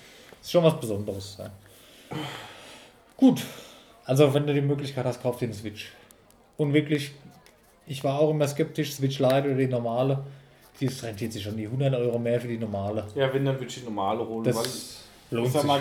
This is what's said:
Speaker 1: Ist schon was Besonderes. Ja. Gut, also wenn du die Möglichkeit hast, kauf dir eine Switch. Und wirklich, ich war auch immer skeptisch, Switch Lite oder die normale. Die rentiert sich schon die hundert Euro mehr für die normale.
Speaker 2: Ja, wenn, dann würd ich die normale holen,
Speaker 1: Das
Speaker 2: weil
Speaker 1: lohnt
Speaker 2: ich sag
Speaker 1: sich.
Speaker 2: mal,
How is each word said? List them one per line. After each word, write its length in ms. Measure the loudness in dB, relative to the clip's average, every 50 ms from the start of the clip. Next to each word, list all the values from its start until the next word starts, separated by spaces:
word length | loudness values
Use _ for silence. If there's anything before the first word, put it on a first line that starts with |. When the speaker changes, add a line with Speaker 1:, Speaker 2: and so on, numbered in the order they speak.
| -20 -20 -20 -20 -20 -20 -20 -20
Speaker 1:
Ist 100 | -12 2
schon 140 | 2 6 6
was 160 | 6 4 4
Besonderes. 560 | -4 -4 -4 -4 -4 -6 -6 -8 -8 -12 -12 -12
Ja. 120 | -14 -14 -14 -16 -20 -20 -20 -20 -20 -20 -20 -20 -16 -12 -10 -10 -8 -8 -10 -12 -14 -16 -18 -18 -20 -20 -20 -20 -20 -20 -20 -20 -20 _ 0
Gut, 260 | 6 8 8 8 6 -2 -8 -12 -16 -18 -20 -20 -20 -20 -20 -20 -16 -4
also 300 | 0 6 6 6 6 6
wenn 100 | 4 2
du 80 | 2 2
die 80 | 2
Möglichkeit 440 | 2 2 0 0 -2 -6 -4 -4 -2
hast, 180 | -2 -4 -2 -2
kauf 160 | -4 -2 -2
dir 60 | -4
eine 100 | -6 -6
Switch. 380 | -6 -10 -10 -10 -10 -16 -16 -18 -20 -20 -20 -20 _ -20 _ -20 _ _ _ _
Und 160 | -2 0 2 4
wirklich, 400 | 2 2 2 0 -2 -2 -6 -12 -16 -20 -20 -20 -20 -20 -20 -20 _ _ _ _ _ -14
ich 160 | -12 -10 -4 -2
war 160 | -2 2 4
auch 120 | 4 4
immer 180 | 4 2 2 0
skeptisch, 460 | 0 -2 -2 -2 0 -4 -4 -4 -2
Switch 260 | -2 -2 -2 0 2
Lite 240 | 4 4 4 4 2
oder 80 | 2 2
die 140 | 2 2 0
normale. 560 | 0 0 -2 -2 0 0 2 2 0 0 -2 -8 -14 -18 -20 -20 -20 -20 -20 -20 -10 -4
Die 60 | -4 -4
rentiert 440 | -4 -4 -8 -10 -8 -6 -6 -6 -6
sich 120 | -6 -8
schon 120 | -6 -6
die 120 | -6 -6 -6
hundert 260 | -4 0 2 2 2
Euro 240 | 2 2 2 0 0
mehr 220 | 0 2 2 0
für 80 | 0 -2
die 100 | -4 -4
normale. 460 | -4 -4 -4 -4 -2 -2 -2 -4 -4 -4 -2
Speaker 2:
Ja, 180 | 0 0 2 2
wenn, 120 | 2 2
dann 160 | 0 0 -2
würd 100 | -4 -8
ich 80 | -10 -12
die 60 | -10
normale 420 | -8 -4 -2 0 0 0 -2 -2
holen, 160 | -4 -4 -2 0
Speaker 1:
Das 140 | 0 2
Speaker 2:
weil 80 | 2 0 -2 -4 -6 -12 -14 -16 -18 -20 -20 -20 -20 -12 -6
Speaker 1:
lohnt 160 | -2 0 0
Speaker 2:
ich 60 | 2 2
sag 80 | 2 4
Speaker 1:
sich. 60 | 4
Speaker 2:
mal, 120 | 2 2